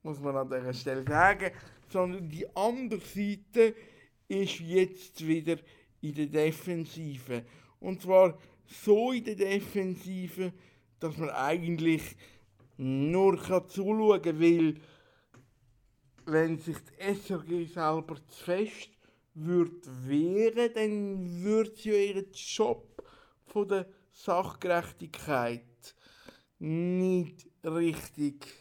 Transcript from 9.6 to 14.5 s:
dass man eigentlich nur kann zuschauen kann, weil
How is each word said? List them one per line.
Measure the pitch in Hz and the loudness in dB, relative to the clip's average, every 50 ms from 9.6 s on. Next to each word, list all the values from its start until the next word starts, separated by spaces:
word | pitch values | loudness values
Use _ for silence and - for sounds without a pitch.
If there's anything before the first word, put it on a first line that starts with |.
| 196 - - 202 190 185 180 185 - 180 190 185 185 175 - 185 185 180 185 - - - _ _ _ _ _ _ | -2 -2 -4 -2 -2 -2 -6 -8 -10 -10 -8 -8 -8 -8 -6 -6 -6 -6 -6 -10 -20 -20 _ _ _ _ _ _
dass | 170 160 143 | -8 -8 -6
man | 156 160 143 | -4 -6 -4
eigentlich | - 127 131 143 160 180 170 170 170 156 160 165 160 156 - - - - - - - - _ _ _ _ - _ _ | -2 -2 0 0 0 0 0 -2 -2 2 2 2 2 2 0 -10 -16 -18 -20 -20 -20 -20 _ _ _ _ -20 _ _
nur | - 131 131 131 135 139 151 170 185 190 196 180 - | -6 -4 -2 0 2 2 2 4 6 6 4 4 2
kann | - - 185 180 180 - | 0 0 0 0 0 0
zuschauen | - 196 196 196 220 220 214 214 202 180 | -6 -4 0 0 2 4 6 6 6 6
kann, | 156 170 156 156 | 4 -2 2 6
weil | 165 170 | 6 6